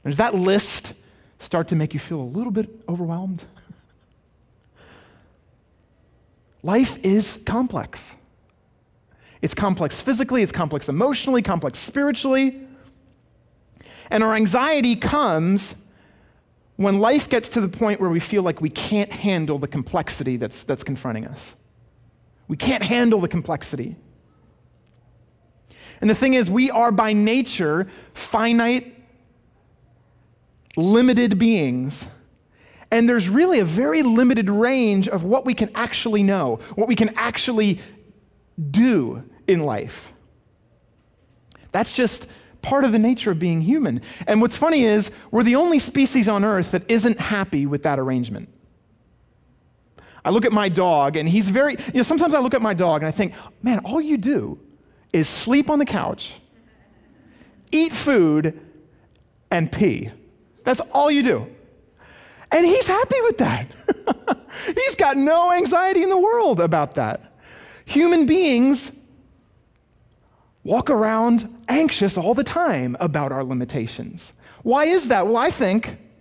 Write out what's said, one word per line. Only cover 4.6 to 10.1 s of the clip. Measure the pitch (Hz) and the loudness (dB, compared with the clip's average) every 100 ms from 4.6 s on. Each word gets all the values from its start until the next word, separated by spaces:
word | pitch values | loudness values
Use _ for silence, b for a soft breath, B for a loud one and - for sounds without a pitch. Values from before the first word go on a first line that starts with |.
| _ | _
<laughs> | _ - - _ _ _ _ _ _ _ _ _ _ _ _ _ _ _ _ | _ -20 -20 _ _ _ _ _ _ _ _ _ _ _ _ _ _ _ _
Life | 165 220 262 - | 0 2 2 0
is | 190 208 202 - | 2 2 0 -8
complex. | - 220 254 151 - - - - _ _ _ _ _ _ _ _ _ b b b | -4 -2 -2 -6 -10 -16 -20 -20 _ _ _ _ _ _ _ _ _ b b b
It's | 156 | -8
complex | - 202 185 151 - | -2 -2 0 -4 -4
physically, | - | -4